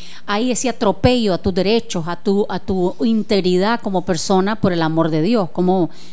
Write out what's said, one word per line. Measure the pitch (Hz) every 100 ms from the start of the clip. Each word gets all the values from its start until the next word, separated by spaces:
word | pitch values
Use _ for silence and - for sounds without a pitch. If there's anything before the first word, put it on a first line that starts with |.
| - - -
hay | 208 254
ese | 233 247
atropello | 226 214 185 254 247 214
a | 170
tus | 202
derechos, | 180 185 226 - 180 165
a | 170
tu, | - 196 214
a | 180
tu | - 190 180 - 233
integridad | 220 - 202 180 180 202 233
como | 220 185
persona, | 170 165 - 190 196 220
por | 196
el | 170
amor | 160 160 165
de | 156
Dios, | 170 233 180
¿cómo, | - 180 185 160 - -